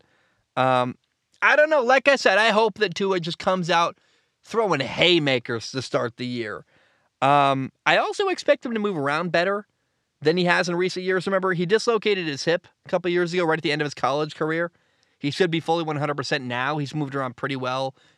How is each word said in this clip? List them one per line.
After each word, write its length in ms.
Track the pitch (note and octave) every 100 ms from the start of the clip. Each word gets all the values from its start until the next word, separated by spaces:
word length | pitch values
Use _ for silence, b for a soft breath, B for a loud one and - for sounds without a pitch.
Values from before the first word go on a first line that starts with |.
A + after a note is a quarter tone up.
| _ _ _ _ _ C3
um, 400 | C3 B2+ B2 - _ _ _ -
I 140 | G#3 C#4+
don't 140 | D4+
know. 120 | D4+
Like 260 | B3+ C4+ C#4+
I 80 | C4+
said, 220 | B3 G#3
I 120 | A3+
hope 280 | G#3 A3+ G#3
that 160 | G3+
Tua 260 | E3 G3 F#3
just 180 | E3 -
comes 320 | F#3+ F#3 E3+
out 280 | E3+ E3+ - _ _ _ _
throwing 380 | - A3 G#3+ D3
haymakers 920 | B2 - E3 E3+ C#3+ B2+ - A#2 -
to 100 | C3+
start 340 | - C3+ B2 -
the 100 | B2
year. 380 | B2 A2 F#2 - _ _ _ _ -
Um, 520 | C3+ C#3+ C#3 C3+ C3 _ -
I 120 | F#3
also 300 | F#4+ F#4+ G4
expect 360 | F4+ - C#4+
him 80 | B3+
to 80 | A3+
move 160 | G#3 E3+
around 360 | C#3 D3+ F3+
better 340 | E3 F#3 G3+ - _ _ _ _ _
than 140 | D3 F3+
he 80 |
has 240 | F3+ F3 F3
in 80 | F3
recent 280 | F#3 F#3
years. 220 | F#3 F#3 G3
Remember, 260 | F#3+ F#3
he 140 | E3+ F3+
dislocated 600 | G#3+ A#3+ A3 G#3+ G3 D#3+
his 180 | C#3
hip 220 | E3 F3 - _ -
a 20 |
couple 220 | F3+ -
years 240 | F3 F3
ago, 100 | F3+
right 140 | E3 D#3
at 40 |
the 100 | D#3+
end 100 | D3+
of 40 | D3
his 80 |
college 400 | - B2+ C#3+ D#3
career. 360 | - D#3 E3 E3+ _ _ _ _ _
He 120 | C#3+
should 200 | - F3+
be 100 | E3
fully 240 | E3 E3+
one 120 | D#3+ D3
hundred 200 | D3 D3
percent 280 | C3+ D3
now. 340 | B2 B2 C3 D3+
He's 160 | C3+
moved 200 | D3+ C#3
around 220 | C#3 C3 A#2
pretty 200 | C3+ C3+
well 380 | B2+ C3 C3 - b